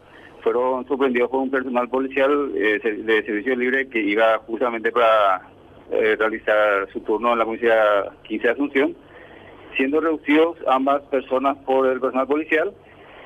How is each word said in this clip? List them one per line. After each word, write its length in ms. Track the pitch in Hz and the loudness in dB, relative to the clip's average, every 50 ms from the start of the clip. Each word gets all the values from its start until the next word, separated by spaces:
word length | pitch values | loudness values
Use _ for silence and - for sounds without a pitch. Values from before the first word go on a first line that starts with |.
| - - - - - - - - | -20 -20 -20 -20 -20 -20 -12 -4
fueron 460 | - 117 110 120 127 131 131 127 123 | -2 -2 0 0 0 0 -2 -2 -4
sorprendidos 420 | - 147 123 139 135 123 120 120 120 | -4 -2 0 0 0 2 0 0 0
por 120 | 131 135 | 0 -2
un 100 | 135 131 | -2 -2
personal 380 | 135 131 123 135 120 123 123 117 | -2 -4 -4 -2 -2 -2 -2 -2
policial, 640 | 123 131 135 131 135 139 135 139 147 147 143 131 - | -2 -4 -4 -2 -2 0 2 2 2 0 -2 -2 -2
eh, 240 | - 98 107 107 101 | -2 0 0 0 0
se-, 220 | - 113 104 104 110 | -2 -4 -4 -4 -2
de 200 | 110 113 107 101 | 0 0 0 0
servicio 320 | - 107 104 101 127 131 | -2 -4 -4 -2 -2 -2
libre 320 | 123 123 127 127 135 131 | -2 -2 -2 -2 -2 -4
que 120 | 131 - 110 | -2 -4 -2
iba 400 | 104 101 101 110 113 113 110 107 | -2 0 2 2 4 2 2 0
justamente 520 | - - 113 107 131 123 117 117 110 117 | -2 -6 -6 -4 -2 -2 -2 -2 -4 -2
para, 580 | 113 123 120 113 110 110 104 98 92 90 - - - - - - - - - - | 0 2 4 4 4 4 4 2 0 -2 -4 -12 -20 -20 -20 -20 -20 -20 -10 -6
eh, 240 | - 107 110 110 110 | -2 0 2 2 2
realizar 680 | - 107 110 107 - - - 107 107 107 107 101 98 98 95 | 2 0 -2 -2 -4 -2 0 2 2 4 2 2 0 -2 -4
su 100 | - 117 | -8 -10
turno 320 | 95 - 110 104 113 120 120 | -4 -2 -2 0 0 0 0
en 40 | |
la 80 | 117 113 | 0 0
comisaría 640 | 110 113 - 120 117 113 110 107 104 104 101 98 98 - - - | -2 -4 -2 0 2 4 4 4 4 4 2 0 -2 -8 -14 -12
quince 240 | - 110 - - | -8 -6 -2 -2
de 60 | 117 117 | -2 0
Asunción, 440 | - 143 147 - 131 143 330 349 - - - - - - - - - - - - - - - - | 0 -2 -2 0 0 0 0 -2 -8 -18 -20 -20 -20 -20 -20 -20 -20 -20 -20 -20 -20 -18 -10 -4
siendo 220 | - 135 135 143 156 | -2 -2 0 0 0
reducidos 580 | 156 165 156 151 - - 147 156 160 170 170 170 - | 0 0 -2 -2 0 2 4 4 4 2 0 -4 -2
ambas 380 | 127 131 131 135 139 139 139 139 | 0 0 2 2 2 0 0 -2
personas 540 | - 143 131 127 - 131 131 135 139 139 | -2 -4 -4 -2 0 -2 0 0 0 -2
por 300 | - - - 131 131 131 | -4 -2 0 0 2 2
el 120 | 131 131 127 | 2 0 0
personal 260 | 127 131 117 135 135 | -2 -4 -2 -2 -2
policial, 480 | 127 143 151 160 156 160 156 170 202 208 - - - - - - - - - - | 0 -2 -2 -2 -2 0 0 0 -2 -6 -12 -20 -20 -20 -20 -20 -20 -20 -20 -20